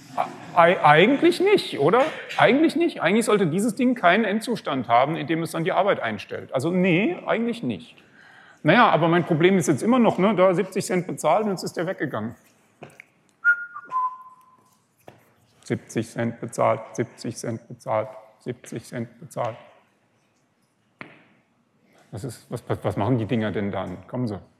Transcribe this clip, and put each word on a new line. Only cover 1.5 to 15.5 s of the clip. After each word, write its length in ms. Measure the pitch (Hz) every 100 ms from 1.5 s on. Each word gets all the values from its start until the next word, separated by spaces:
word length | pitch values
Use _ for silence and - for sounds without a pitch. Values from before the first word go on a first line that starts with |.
| 415 - -
oder? 220 | 208 226 311 - - -
Eigentlich 380 | 151 262 320 302
nicht. 260 | 339 -
Eigentlich 240 | 160 214 233
sollte 220 | 208 185
dieses 280 | 175 233 -
Ding 200 | 254 240
keinen 300 | 175 196 214
Endzustand 640 | 208 240 214 - 135 117
haben, 280 | 117 139 160
in 120 | 147
dem 160 | 165
es 80 | 165
dann 120 | 165
die 80 | 165
Arbeit 280 | 170 196 165
einstellt. 540 | 117 107 - 98 -
Also 180 | 131 147
nee, 460 | 185 185 170 240 349 -
eigentlich 380 | 202 233 -
nicht. 320 | 127 104 - - _ _ - - - -
Naja, 260 | 151 214 214
aber 180 | 156 165
mein 180 | 175 160
Problem 320 | 156 175 190
ist 100 | 165
jetzt 160 | 131
immer 160 | 214 254
noch, 180 | 208 170
ne, 160 | 196
da 200 | 180 185 180
siebzig 300 | 202 208 -
Cent 200 | 180 170
bezahlt 400 | 139 151 185 214
und 60 |
jetzt 120 | 180
ist 140 | 190 -
der 80 | 170
weggegangen. 500 | 185 147 120 110 - _ _ _ _ - _ - _ _ _ 1077 1077 1077 1077 1077 1017 1017 1017 - _ _ _ _ _ _ _ - - _ _ _